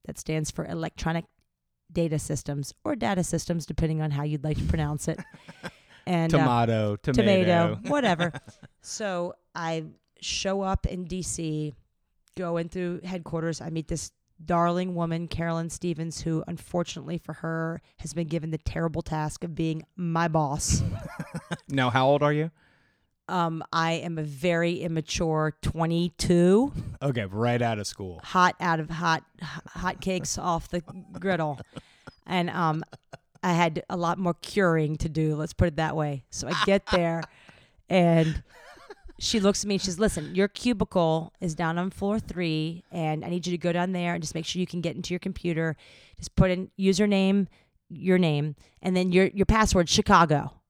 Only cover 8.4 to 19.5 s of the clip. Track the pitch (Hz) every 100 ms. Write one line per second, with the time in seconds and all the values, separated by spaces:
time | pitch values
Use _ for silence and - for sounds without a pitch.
8.4 | - - - _ - - 208 180 175 -
9.4 | _ 170 165 160 156 - _ _ - -
10.4 | 196 196 190 196 185 180 170 175 165 -
11.4 | 165 151 151 - _ _ _ _ _ -
12.4 | 175 170 170 190 175 175 180 185 160 165
13.4 | 165 160 160 160 156 160 - _ _ _
14.4 | 156 175 175 175 185 170 165 165 170 -
15.4 | 170 165 165 - 175 160 165 - 165 160
16.4 | - 170 - 175 170 165 143 170 - 156
17.4 | 165 165 165 165 _ _ 156 170 160 165
18.4 | 160 160 - 160 165 160 - 156 151 -
19.4 | 170